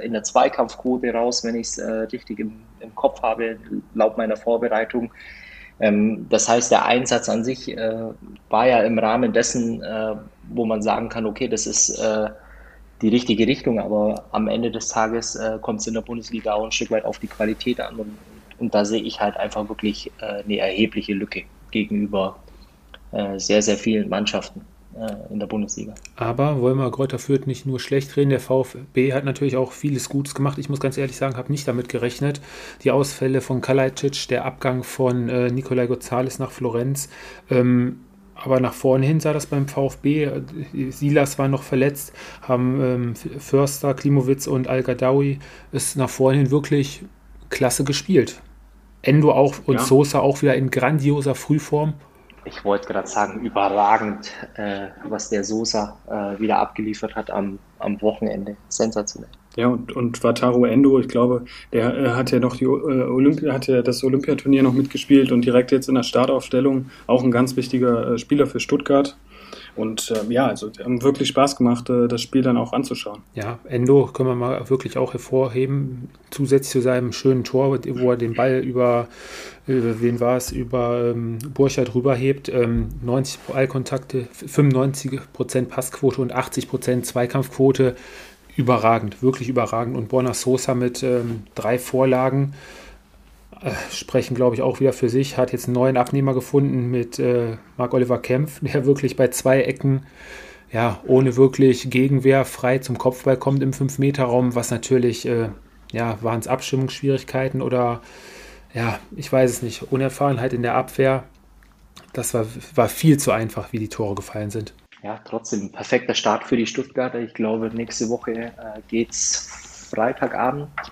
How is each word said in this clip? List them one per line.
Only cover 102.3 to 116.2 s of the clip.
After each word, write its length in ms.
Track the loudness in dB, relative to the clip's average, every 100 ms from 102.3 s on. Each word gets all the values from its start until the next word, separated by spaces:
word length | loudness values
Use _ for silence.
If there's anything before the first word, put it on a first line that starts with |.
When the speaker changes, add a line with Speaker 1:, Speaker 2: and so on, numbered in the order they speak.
| 4
Speaker 2:
frei 340 | 2 -2 0 0
zum 200 | -2 -2
Kopfball 400 | -2 0 0 2
kommt 240 | 2 0
im 100 | 0
fünf-Meter-Raum, 800 | -2 -2 0 0 2 2 2 2
was 160 | 0 -2
natürlich, 560 | -4 2 2 2 0 -2
äh, 220 | -2 -2 -6 -18 _ -10
ja, 280 | -4 -4 -2
waren's 280 | -2 -2 -2
Abstimmungsschwierigkeiten 1160 | -4 -2 -2 -2 -2 -2 -2 -2 -4 -2 -2
oder, 400 | -2 0 0 -2 -10 -20 -20 -20 -20 -20 -12
ja, 240 | -6 -4 -6 -10 -14
ich 160 | 0
weiß 180 | 2 2
es 120 | 0
nicht, 300 | -6 -8 -4
Unerfahrenheit 600 | -2 -2 0 0 0 -2
in 100 | -2
der 120 | 0
Abwehr. 480 | 0 -2 0 2 2 -4 _ _ _ _ _ _ -20 -12
Das 220 | -8 -4
war, 100 | -2 -4 -8 0
war 140 | 2 2
viel 280 | 4 4 6
zu 140 | 4
einfach, 420 | 0 0 -6 -8
wie 60 | -6
die 100 | -6
Tore 260 | -4 -4 -4
gefallen 340 | -8 -8 -6
sind. 240 | -6 -10 -14 _ -16
Speaker 1:
Ja, 160 | -12 -12
trotzdem 480 | -8 -8 -4 -6 -6
perfekter 420 | -10 -2 0 0
Start 300 | 0